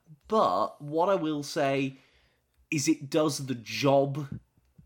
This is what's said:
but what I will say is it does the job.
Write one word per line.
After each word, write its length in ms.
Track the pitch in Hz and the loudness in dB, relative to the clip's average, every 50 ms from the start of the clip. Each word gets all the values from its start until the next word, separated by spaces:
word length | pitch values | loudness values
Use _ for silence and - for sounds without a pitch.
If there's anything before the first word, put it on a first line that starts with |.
| _ _ 156 _ _ - | _ _ -20 _ _ 0
but 520 | 214 220 185 104 90 95 107 - - - | 2 2 2 4 2 2 0 -2 -4 -10
what 260 | 147 147 151 160 170 196 | -10 -4 0 0 2 2
I 60 | 196 | 2
will 280 | 185 156 156 151 147 | 2 0 -2 -4 -4
say 560 | 143 143 - 165 143 139 139 135 139 135 135 - _ _ _ _ _ _ _ _ _ _ _ _ _ - | -6 -6 -2 0 0 0 0 0 -2 -2 -6 -10 _ _ _ _ _ _ _ _ _ _ _ _ _ -6
is 180 | - 151 139 160 | -4 -2 2 0
it 200 | 156 - 147 139 | 0 0 -2 -2
does 380 | - 160 156 156 143 - 139 | 0 0 2 2 0 -4 -6
the 80 | 127 131 | -6 -8
job. 760 | 123 107 - 110 110 127 143 139 139 139 139 139 151 143 135 - - - _ _ _ _ _ _ _ - | -8 -8 -10 -6 0 2 4 6 4 4 2 -2 -6 -8 -8 -10 -12 -14 _ _ _ _ _ _ _ -20